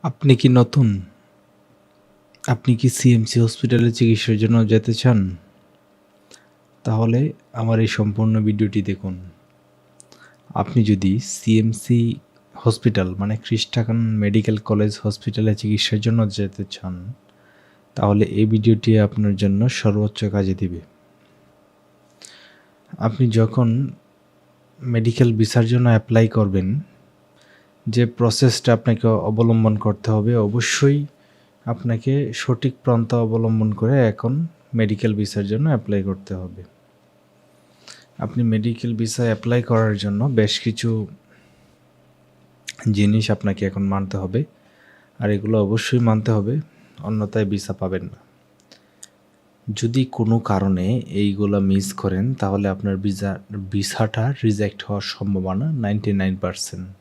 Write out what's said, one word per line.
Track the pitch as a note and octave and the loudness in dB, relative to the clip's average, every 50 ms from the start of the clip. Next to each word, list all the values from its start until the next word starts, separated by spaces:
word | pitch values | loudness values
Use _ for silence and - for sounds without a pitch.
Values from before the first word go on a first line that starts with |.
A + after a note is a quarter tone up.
| - | -6
আপনি | D#3 - _ - C#3 C3 | -6 -6 _ 4 4 4
কি | A#2+ - C3+ | 6 6 4
নতুন? | B2 B2 A#2+ A#2+ - C#3+ B2+ A2 G2+ F#2+ F#2 - - _ _ _ _ _ _ _ _ _ _ _ _ _ _ _ _ _ _ _ _ _ _ _ _ _ - | 6 6 4 4 4 2 2 2 2 -2 -6 -12 -20 _ _ _ _ _ _ _ _ _ _ _ _ _ _ _ _ _ _ _ _ _ _ _ _ _ -4
আপনি | - B2+ A2+ _ C3 A#2+ | -4 -4 -2 _ 0 0
কি | A2+ - B2 | 2 2 0
সিএমসি | - - - B2+ A#2+ A2+ A2 - - A#2+ | 0 2 4 4 4 4 2 0 2 2
হসপিটালে | A#2 A2 - - - A2+ A#2+ A#2 A#2+ A#2+ | 2 2 0 -2 -2 0 2 4 2 2
চিকিৎসার | A2+ - B2 A2+ A2+ G#2+ - - A2+ | 2 2 2 2 4 2 2 0 0
জন্য | G#2 A2 A2 A#2 A#2 A2+ | 2 2 2 4 4 4
যেতে | G#2 A2 A2 G#2+ - A2+ | 4 4 2 2 0 -4
চান? | - - B2+ A#2+ G#2+ F#2+ F#2 F2+ E2+ - _ _ _ _ _ _ _ _ _ _ _ _ _ _ _ _ _ - - _ _ _ _ _ _ _ _ _ | 2 2 4 4 4 2 0 -4 -10 -16 _ _ _ _ _ _ _ _ _ _ _ _ _ _ _ _ _ -20 -20 _ _ _ _ _ _ _ _ _
তাহলে | A#2 A2 A2+ A2+ A2+ A2+ B2 C#3+ D#3 - _ _ _ - | -2 0 0 2 2 2 2 0 0 -4 _ _ _ -8
আমার | - A2+ A2+ A2+ A2 | -4 -2 0 2 2
এই | A2+ G#2 - | 2 2 2
সম্পূর্ণ | - G#2+ G#2+ G2+ G#2+ A2 A2 A2 A2 | 0 0 0 0 0 2 2 2 2
ভিডিওটি | G#2+ G#2+ G#2+ G#2 A2 G2+ - G#2 | 2 0 2 0 0 0 0 -2
দেখুন। | F#2+ G2+ G2 - - F#2+ F#2 F2+ F#2 F2+ E2+ _ _ _ _ _ _ _ _ _ _ _ _ _ - _ - _ - - _ _ _ _ - | -2 -2 -6 -6 -8 -10 -10 -10 -14 -20 -20 _ _ _ _ _ _ _ _ _ _ _ _ _ -20 _ -20 _ -20 -20 _ _ _ _ -4
আপনি | A2+ G#2 - - B2 G#2+ | -4 -4 0 2 2 4
যদি | G#2 G#2 F#2+ G2 F#2+ G2 A#2+ - - - | 4 2 2 2 0 0 0 -2 -6 -12
সিএমসি | - - A#2 A2 A2 A2 A2+ A2+ - - - B2+ A#2+ A#2 A#2 A2+ - _ _ _ _ _ _ _ | -6 0 2 2 4 4 2 -2 -4 -2 0 0 2 2 0 -4 -6 _ _ _ _ _ _ _
হসপিটাল | - - B2 G#2 - - A#2+ G#2+ G2+ F#2+ F2+ F#2 | 0 0 0 0 2 0 0 2 2 -2 -2 -2
মানে | F#2+ G2+ G2+ G#2+ | -4 -4 -4 -4
খ্রিস্টান | G#2+ - - A#2 G#2+ - - - A#2+ A2+ A2+ A2+ A#2 A#2 A2 A2 | -4 -4 -4 -2 -2 -2 -4 -4 -4 -2 0 0 0 0 0 0
মেডিকেল | G#2+ G#2 G2+ G2+ A2 G#2 - A2 | 0 0 2 2 2 2 2 -2
কলেজ | G#2 - - A2 G#2 G#2 G#2+ G2+ - | -2 -2 0 0 2 2 0 -2 -4
হসপিটালে | - G#2+ G2+ - - - G#2+ A2 A2 A2 G#2 | -4 -6 -6 -4 -6 -6 -2 0 0 0 0
চিকিৎসার | G#2 - G#2 G#2+ G#2 - - A#2 G#2+ | 0 0 -2 -2 0 0 0 -2 0
জন্য | G#2+ A2+ A2+ A#2 A2+ G2+ | 0 2 2 2 0 0
যেতে | G2 - G2+ F#2+ G2 - G2+ F#2+ | -2 -4 -6 -6 -6 -10 -12 -12
চান, | - - - F#2 F#2 F2+ F2+ G#2 C3 _ _ _ _ _ _ _ _ _ _ _ _ _ _ _ _ | -12 -12 -10 -10 -10 -10 -12 -14 -14 _ _ _ _ _ _ _ _ _ _ _ _ _ _ _ _
তাহলে | - G#2 G#2 G2+ G#2 G#2+ | -2 0 2 4 4 2
এই | - - G2+ A2 | 2 2 0 2
ভিডিওটি | G#2+ A2 G#2+ G#2+ A#2 A2+ A2 - A#2 A2 G#2+ | 2 2 2 4 4 4 4 4 2 4 4
আপনার | G#2 G2+ - G#2+ G#2+ G#2 G2 | 4 2 0 0 0 0 0
জন্য | F#2+ G#2+ G2 G2 G2 A2+ B2+ | 2 2 2 2 2 2 0
সর্বোচ্চ | - - - A2 G2+ G#2 G#2+ G2+ - - A2+ | 0 0 0 0 2 2 0 -2 -2 -4 -4
কাজে | G2+ F2+ G2+ G2 F#2+ F#2+ | -2 0 0 0 0 -2
দিবে। | F#2+ G2+ F2+ F2 E2 D#2+ _ _ _ _ _ _ _ _ _ _ _ _ _ _ _ _ _ _ _ _ _ _ _ _ _ _ _ - - - - - - _ _ _ _ _ _ _ _ - | -2 -4 -6 -6 -10 -14 _ _ _ _ _ _ _ _ _ _ _ _ _ _ _ _ _ _ _ _ _ _ _ _ _ _ _ -20 -20 -20 -20 -20 -20 _ _ _ _ _ _ _ _ -10
আপনি | - - A#2 A2+ - C3 A#2 | -4 -2 -2 0 2 0 2
যখন | G#2+ A2+ A2+ A2 - C3 B2 A#2 A2+ B2 C#3 B2+ - - _ _ _ _ _ _ _ _ _ _ _ _ _ _ _ _ | 4 4 2 2 2 2 2 2 2 0 -2 -4 -8 -14 _ _ _ _ _ _ _ _ _ _ _ _ _ _ _ _
মেডিকেল | C3+ B2+ A#2 A#2 A2 A#2 A2+ - B2+ A#2+ A2+ | -6 -2 -2 0 0 0 2 2 2 2 4
ভিসার | G#2+ A2 G#2+ - B2 A2+ | 2 0 2 2 0 2
জন্য | A2+ A#2+ B2 B2 A#2+ | 2 2 2 4 4
অ্যাপ্লাই | A2+ A2 A2+ - A#2 A2+ A2+ | 4 4 2 2 4 4 4
করবেন, | A2 - A2+ G#2+ G2+ F#2+ G2 F#2 F#2 A2 D3 D3+ _ _ _ _ _ _ _ _ _ _ _ _ _ _ _ _ _ _ _ _ | 4 4 2 0 2 2 0 0 0 -2 -4 -4 _ _ _ _ _ _ _ _ _ _ _ _ _ _ _ _ _ _ _ _
যে | A#2 G#2+ A#2+ A#2+ | -4 0 0 0
প্রসেসটা | A#2 A#2+ - B2 A2+ A2 - C#3 B2+ A2+ - - B2 A#2 | 0 0 0 0 0 2 4 2 2 2 2 2 2 2
আপনাকে | A2+ - B2+ A2+ - - A2+ A2 G#2 E2+ G2+ | 2 4 0 0 2 2 2 2 2 0 -2
অবলম্বন | A2 A2 A#2 A#2 A2+ A2+ A2 A2 A2 | 0 2 4 4 4 4 4 2 2
করতে | G#2 - G#2+ G2+ - - A2+ | 2 0 0 -2 0 -2 0
হবে, | A2 G#2+ G#2 A#2 A#2+ | 0 2 2 2 2
অবশ্যই | A#2 G#2+ G2+ G#2+ B2 A#2 - - - C#3+ C#3 C#3+ D3 D3 C#3+ _ _ _ _ _ _ _ _ _ _ _ | 2 0 0 0 -2 -2 -2 -2 2 2 2 2 2 -2 -6 _ _ _ _ _ _ _ _ _ _ _
আপনাকে | A#2 A#2 - - A#2+ A2+ A2 - C3+ C3+ C#3+ C#3+ - A#2 | -8 -8 -4 -2 -2 -2 -2 -2 -2 0 0 -2 -4 -6
সঠিক | - - - B2+ A2 - C3 C3 _ _ | -6 -2 -2 -2 -2 -2 -4 -4 _ _
পন্থা | C3 A#2+ A#2 A#2 G#2+ B2 | 0 2 2 2 0 0
অবলম্বন | A#2 A#2 A2 A2 A2+ A2+ A2+ A2+ A2 A2 A2 G#2 | 0 0 0 0 0 0 2 2 2 0 0 0
করে | - A2 A2+ C3+ C#3 B2 | 0 0 2 4 4 4
এখন | A2 G2+ - - A#2 C3 D3+ E3+ E3 - _ _ _ - | 2 0 -2 -4 -2 -2 -2 -4 -6 -8 _ _ _ -2
মেডিকেল | A#2 A2+ G2+ G#2+ G2 - A2 G#2+ | -2 0 0 -2 -2 -2 -2 0
ভিসার | G2+ G#2 G2+ - G#2 G2+ | -2 -4 -4 -4 -4 -4
জন্য | G2 G#2+ A#2 D3 D#3+ | -2 -2 0 0 0
অ্যাপ্লাই | D3 A2+ A2+ - G#2 G2+ F#2+ | 0 -2 -2 -2 -2 -2 -2
করতে | G2 F#2+ F#2+ - - G2 | -4 -6 -8 -8 -12 -10
হবে। | F2+ F#2 F2+ F2+ F#2 F2+ - _ _ _ _ _ _ _ _ _ _ _ _ _ _ _ _ _ _ _ _ _ _ _ - - - _ _ _ - | -10 -10 -12 -14 -18 -20 -20 _ _ _ _ _ _ _ _ _ _ _ _ _ _ _ _ _ _ _ _ _ _ _ -20 -20 -20 _ _ _ -10
আপনি | B2 A#2 - B2 A#2+ | -10 -6 -4 -2 0
মেডিকেল | A2+ A2 A2 G#2+ A#2 A2+ - - A#2+ A#2 | 0 0 0 -2 -2 -4 -4 -6 -6 -4
ভিসা | G#2+ A2+ A2 - - A#2+ | -4 -4 -4 -4 -2 -2
অ্যাপ্লাই | A#2 A2 G#2+ - A#2+ A#2+ B2 A#2 | -2 -2 -2 -2 -2 -2 -2 0
করার | - A#2+ A2+ A2 A2 G#2+ | 0 0 2 2 2 0
জন্য | G2 F#2+ G#2 G2+ G2+ A#2 C#3+ | -2 -4 -4 -2 -2 -2 0
বেশ | B2+ A2+ G#2+ G#2 - - | 2 2 2 2 0 -4
কিছু | - A#2 A2 - - A#2 A2+ A2 G#2 - - _ _ _ _ _ _ _ _ _ _ _ _ _ _ _ _ _ _ _ _ _ _ _ _ _ _ _ _ _ _ - - - - A2+ | -4 -4 -4 -2 -4 -2 -2 -2 -4 -8 -12 _ _ _ _ _ _ _ _ _ _ _ _ _ _ _ _ _ _ _ _ _ _ _ _ _ _ _ _ _ _ -18 -18 -6 -2 -2
জিনিস | G#2 G2+ G#2 G2+ G#2+ A2 G#2 - | 0 2 2 2 2 0 0 0
আপনাকে | G#2 - - G2+ F#2+ - G2+ | -4 -2 -2 -4 -4 -2 -4
এখন | F#2+ F#2+ G2 G2 | -6 -4 -4 -4
মানতে | G2 G2 G2 G2 F#2 G2+ | -2 -2 -4 -4 -6 -6
হবে, | G2 F#2+ F2+ G2 A#2+ D#3 - _ _ _ _ _ _ _ _ _ _ _ _ _ _ | -8 -8 -4 -4 -4 -4 -4 _ _ _ _ _ _ _ _ _ _ _ _ _ _
আর | - G#2 | -2 -2
এগুলো | G#2 G2 A2 A2 A2 A2 G#2 | -2 -2 -2 0 0 0 2
অবশ্যই | G2 G#2+ A#2 - - - B2 | 0 0 -2 -2 0 0 2
মানতে | A#2+ A#2 A2 G#2+ G#2+ B2 | 2 2 2 0 0 0
হবে, | A2+ G#2+ G2 G#2+ C3 D3+ D3+ _ _ _ _ _ _ - - | 0 0 0 -2 -4 -4 -6 _ _ _ _ _ _ -12 -8
অন্যথায় | G#2 A2 G#2+ G#2+ G2 - A2 G#2+ F#2+ | -6 -4 -4 -4 -2 -2 -2 -2 0
ভিসা | G#2 G2 - - F#2+ | -2 -4 -4 -8 -8
পাবেন | - G2 F#2 F#2 F#2 F2+ | -6 -4 -4 -4 -6 -8
না। | - - - _ _ _ _ _ _ _ _ _ _ - _ _ _ _ _ - _ _ _ _ _ _ _ _ _ _ _ _ | -10 -16 -18 _ _ _ _ _ _ _ _ _ _ -20 _ _ _ _ _ -20 _ _ _ _ _ _ _ _ _ _ _ _
যদি | - G#2+ - - A#2 A#2 C3 C3 | -10 -6 -4 -4 -2 0 0 -2
কোনো | C3 - - A2+ G#2+ A2+ A#2 | -2 -2 -2 0 2 2 0
কারণে | - - G2+ F#2 G2 G2 F#2+ F#2 F2+ G2 A#2+ B2+ - - | 0 0 0 0 2 0 0 0 0 0 -2 -2 -4 -4
এইগুলা | - G2 G#2 G#2 G2 G2 G#2 G2+ G2+ G2+ | -2 -2 0 0 0 -2 -2 0 0 0
মিস | G2 F#2+ F#2+ G2 F#2+ G2 - | 2 2 2 0 0 -4 -8
করেন, | - - G2 F#2 F#2 G2+ B2+ C3+ | -4 -4 -2 -2 0 -2 -2 -2
তাহলে | - G#2 G2 G2 G2+ G2+ G2 | -2 -4 -2 -2 -2 -2 -2
আপনার | F#2+ F#2+ G#2 G2+ G2 | -4 -2 -4 -4 -4
ভিসা, | F#2+ G2 G2+ F#2+ F#2+ G2+ G2 F#2 - - _ G#2 G2+ G2 F#2+ | -2 -2 -4 -4 -4 -4 -6 -6 -8 -10 _ -12 -12 -10 -6
ভিসাটা | G2 G2+ G2 - - - A2 G#2+ - A2+ A2 C3 C#3 - - | -4 -4 -4 -4 -2 -2 -2 -2 -2 -2 -2 -2 -4 -2 0
রিজেক্ট | A2 G#2 G2+ G#2+ G2+ - - - | 0 0 0 -2 -4 -6 -10 -10
হওয়ার | - G#2 G2+ - - - | -8 -8 -6 -6 -8 -10
সম্ভাবনা | - G2 G2+ G2 F#2+ F#2 F#2 F#2 G2 C3 D#3+ | -8 -4 -4 -2 -2 -2 -4 -4 -4 -2 -4
নাইনটি | D#3+ C3 A2 G2+ G#2 G#2+ G#2 G#2+ G2+ | -4 -2 -2 -2 -2 -2 -2 -2 -2
নাইন | G2 F#2+ F#2+ F#2+ | 0 0 -2 -2
পার্সেন্ট। | F#2+ - F#2 F#2+ - - - - F#2 F#2 F#2+ F#2+ _ | -2 -6 -8 -6 -8 -10 -12 -10 -12 -14 -14 -16 _